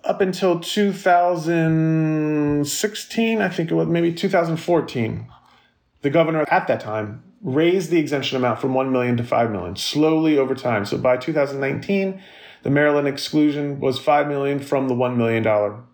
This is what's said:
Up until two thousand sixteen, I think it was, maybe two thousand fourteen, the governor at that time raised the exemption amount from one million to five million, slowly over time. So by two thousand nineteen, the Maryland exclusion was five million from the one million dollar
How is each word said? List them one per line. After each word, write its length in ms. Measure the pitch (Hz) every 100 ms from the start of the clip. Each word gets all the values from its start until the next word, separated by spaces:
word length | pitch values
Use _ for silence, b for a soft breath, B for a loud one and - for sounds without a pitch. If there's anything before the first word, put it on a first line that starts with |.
Up 160 | - 185
until 400 | 190 185 190 170
two 320 | - - 202
thousand 1700 | 190 190 175 175 175 160 170 160 160 160 160 156 156 151 151 147 147 143
sixteen, 760 | - 214 - - - 226 226
I 60 | 190
think 220 | - 165
it 40 |
was, 140 | 165 160
maybe 260 | 165 170
two 140 | 170 196
thousand 300 | 185 170 160
fourteen, 680 | - 170 - 131 110 104 110 b b b b b _ _
the 80 | 143
governor 360 | 156 160 160 147
at 200 | 180 185
that 120 | 117
time 440 | 110 110 104 110 - _
raised 480 | 180 131 170 190 160
the 80 | 165
exemption 380 | 147 147 131 131
amount 240 | 123 113
from 120 | 135
one 200 | 131 135
million 240 | 127 123 120
to 80 |
five 260 | 117 117 117
million, 260 | 101 87 95
slowly 640 | - 143 156 160 160 147
over 160 | 131
time. 300 | 135 127 110
So 120 | 101 -
by 200 | 160 156
two 160 | 160
thousand 260 | 151 139 139
nineteen, 640 | 135 - - 196 190 190 B B B B
the 80 | -
Maryland 380 | 143 147 147 143
exclusion 720 | 139 - 151 151 147 143 139
was 180 | 135 123
five 300 | - 147 147
million 320 | 143 139 143
from 260 | 139 139 131
the 80 |
one 240 | 123 123 123
million 240 | 113 113
dollar 400 | 110 107 104 104 120